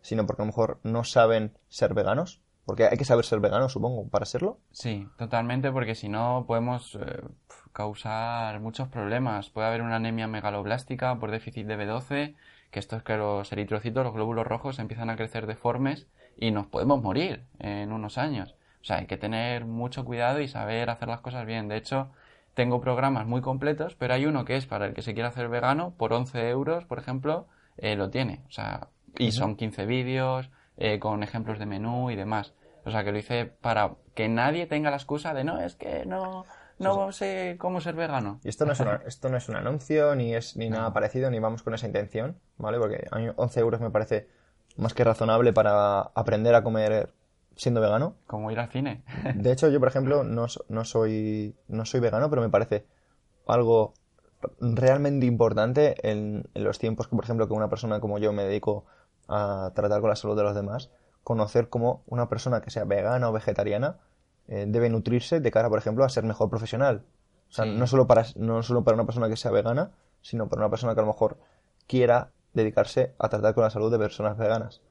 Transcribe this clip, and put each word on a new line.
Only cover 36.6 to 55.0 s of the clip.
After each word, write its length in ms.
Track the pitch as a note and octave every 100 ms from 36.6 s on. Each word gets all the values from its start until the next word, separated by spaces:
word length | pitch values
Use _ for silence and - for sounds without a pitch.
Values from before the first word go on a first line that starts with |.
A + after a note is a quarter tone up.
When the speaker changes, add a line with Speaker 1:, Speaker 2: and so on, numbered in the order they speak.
| - _
Speaker 2:
no 320 | F#3+ G3 G3
Speaker 1:
Sí, 80 | F#3+
sí. 0 |
Speaker 2:
sé 380 | G3 F#3+ F3+ F3
cómo 200 | F3+ F3+
ser 120 | E3
vegano". 460 | E3 E3 C#3 G#2 G#2+
Speaker 1:
Y 60 | -
esto 160 | - D3+
no 60 |
es 80 | C3
una, 160 | A#2+ G#2
Speaker 2:
<laughs> 100 | -
Speaker 1:
esto 240 | - C3+
no 80 | B2+
es 100 | -
un 60 | G#2+
anuncio, 580 | G#2 D3 - D3+ D3 C#3
ni 180 | A#2
es, 240 | A#2 A2+ -
ni 120 | A2+
Speaker 2:
No. 80 | A2
Speaker 1:
nada 160 | A2+
parecido, 360 | G#2+ G#2+ B2+ C3
ni 80 | A#2
vamos 240 | A2 A2+
con 140 | - A2+
esa 100 | A2+
intención, 540 | - G#2 A2 B2+ F3 _ _
¿vale? 220 | G#2+ A#2+
Porque 260 | G#2+ G#2+ -
a 80 | A2
mí 80 | A2+ -
once 240 | A#2+ -
euros 200 | A#2 A2
me 100 | A2+
parece 360 | G#2+ G#2+ G#2+ - _ _ _ _ -
más 180 | A2+ -
que 80 |
razonable 500 | A#2 A2 A2+ A2+ A#2+
para 460 | G#2+ G#2+ G#2 G2+ G2+
aprender 540 | - - G#2+ G#2+ A2+ A#2
a 80 |
comer 500 | G#2 A2 G#2+ G#2+ - _ _ _ _ -
siendo 260 | B2+ A#2
vegano. 340 | G#2+ G#2+ D#3 - _
Speaker 2:
Como 240 | G#2+ G#2+
ir 100 | A2+
al 100 | A#2+
cine. 340 | C3 C#3 A2 -
<laughs> 300 | - C3 A2+
Speaker 1:
De 160 | A2
hecho, 180 | C3 D#3
yo, 80 | C#3+
por 100 | B2+
ejemplo, 340 | C3+ C3 D3
no 240 | A#2 A2+ A#2
so-, 180 | - -
no 140 | A2 A2+
soy, 720 | A2+ A2 A2 G#2+ G#2+ G#2+ - _
no 180 | G#2+ A2
soy 140 | B2+
vegano, 300 | A#2 G#2+ D3+
pero 100 | D3
me 80 | A2+
parece 380 | G2+ A2 G#2 - _ _ _ _ _ -
algo 480 | A#2 A#2 A2+ G#2+ _ _ _ _ _ - -
realmente 640 | A#2+ A2+ B2+ C#3